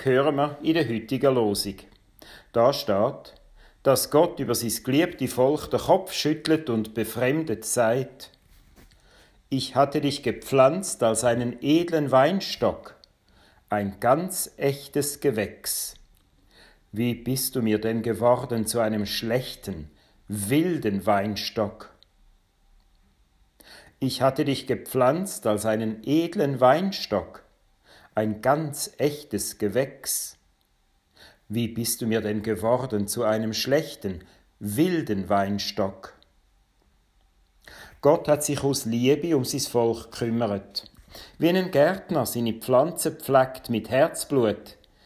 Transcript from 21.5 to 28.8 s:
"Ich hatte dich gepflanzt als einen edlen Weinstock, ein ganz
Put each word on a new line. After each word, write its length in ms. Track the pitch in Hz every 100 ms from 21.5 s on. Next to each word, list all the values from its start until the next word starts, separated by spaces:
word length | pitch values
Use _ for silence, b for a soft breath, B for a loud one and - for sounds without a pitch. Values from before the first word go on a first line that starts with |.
| - 101 - - _ _ _ _ _ _ _ _ _ _ _ _ _ _ _ _ _ B B B B
"Ich 220 | 131 -
hatte 240 | 135 131 139
dich 220 | 131 -
gepflanzt 800 | 113 - 131 127 165 190 - 113
als 180 | 104 110
einen 360 | 110 110 110
edlen 560 | - 151 165 208 143 131
Weinstock, 840 | 127 151 190 - - 101 82 - _ _ _ _ b b b -
ein 260 | 110 107
ganz 500 | 131 147 151 -